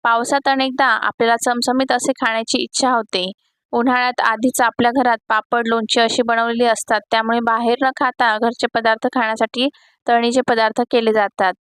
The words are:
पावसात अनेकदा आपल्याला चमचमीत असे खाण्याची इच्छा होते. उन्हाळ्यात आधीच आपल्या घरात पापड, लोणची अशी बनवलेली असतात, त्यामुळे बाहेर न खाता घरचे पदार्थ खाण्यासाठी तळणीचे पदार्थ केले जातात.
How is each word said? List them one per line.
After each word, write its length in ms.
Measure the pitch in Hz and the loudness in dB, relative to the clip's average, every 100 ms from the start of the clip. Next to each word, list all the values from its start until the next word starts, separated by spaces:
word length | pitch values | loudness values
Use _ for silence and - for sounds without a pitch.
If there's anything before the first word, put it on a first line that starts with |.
पावसात 460 | 233 233 240 277 277 | 0 0 0 -2 0
अनेकदा 380 | 269 262 254 262 | 0 -2 0 0
आपल्याला 500 | 214 - - 233 233 | 2 -2 0 0 2
चमचमीत 480 | 254 240 233 254 269 | 0 -2 -2 -2 0
असे 200 | 247 - | -2 -2
खाण्याची 500 | 262 240 226 226 247 | -2 -2 -2 -4 -4
इच्छा 280 | 233 - 262 | -4 -2 0
होते. 420 | 240 214 190 185 - _ _ _ | 0 -2 -6 -6 -10 _ _ _
उन्हाळ्यात 480 | 240 247 247 247 247 | -2 0 0 0 0
आधीच 400 | 226 220 254 - | -2 0 -2 2
आपल्या 300 | 233 - 240 254 | 0 2 0 2
घरात 160 | 247 226 _ | 0 0 _
पापड, 340 | 220 - 240 226 | -4 -2 -2 0
लोणची 340 | 233 220 - | -2 0 0
अशी 220 | 233 233 | 2 0
बनवलेली 420 | 233 226 233 233 | 0 0 0 0
असतात, 360 | 240 220 - 214 _ | 0 0 -2 -4 _
त्यामुळे 280 | 226 226 233 | -2 0 0
बाहेर 380 | 233 226 233 240 | 0 0 0 0
न 80 | 269 - | -2 0
खाता 420 | 269 - 240 214 | -4 0 0 2
घरचे 280 | 233 240 240 | -2 -2 -4
पदार्थ 320 | 233 220 220 - | -2 0 0 -2
खाण्यासाठी 600 | 262 220 220 220 233 269 _ _ _ - | -2 -2 -2 -4 -2 -4 _ _ _ 0
तळणीचे 320 | 233 233 254 | 2 2 0
पदार्थ 420 | 247 226 220 220 240 | 2 2 2 0 0
केले 220 | 240 226 | 0 2
जातात. 400 | 214 196 - 190 180 | 2 0 0 -2 -2